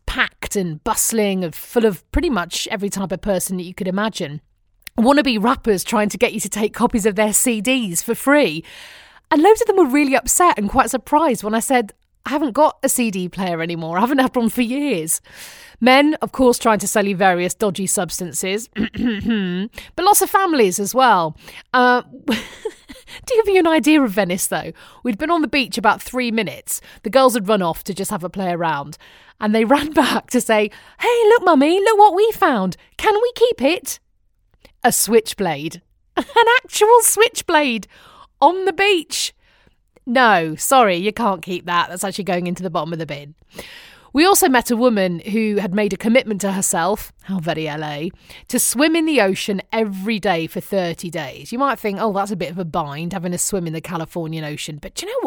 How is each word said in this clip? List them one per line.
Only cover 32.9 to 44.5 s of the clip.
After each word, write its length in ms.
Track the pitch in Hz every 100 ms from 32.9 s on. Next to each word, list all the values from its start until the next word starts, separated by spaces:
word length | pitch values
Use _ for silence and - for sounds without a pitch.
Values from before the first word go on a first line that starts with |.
| -
Can 180 | -
we 180 | 415 480 -
keep 260 | 480 -
it?" 380 | 277 359 - - _ _ _ _ _ _ _ -
A 120 | 160
switchblade. 880 | - 196 226 220 - 180 143 160 175 _ _
<laughs> 160 | _ -
An 100 | - 466 466 494
actual 380 | - - 427 480
switchblade 840 | - 403 466 - - 311 285 226 - _ - - - -
on 240 | 294 381
the 100 | 381
beach. 600 | 370 403 349 - - - _ _ _ _ _ _ _ -
No, 500 | 254 233 180 160 156
sorry, 420 | - 269 208 175
you 140 | 208
can't 300 | 208 226 180
keep 240 | 190 175 175
that. 240 | 175 165
That's 140 | 180
actually 220 | 196 180 185
going 220 | 180 175
into 160 | 180
the 60 | 180
bottom 240 | 165 156
of 60 | 165
the 60 | 151
bin. 300 | 143 147 - _ - - - - - _ 269
We 100 | 359
also 220 | 392
met 240 | 359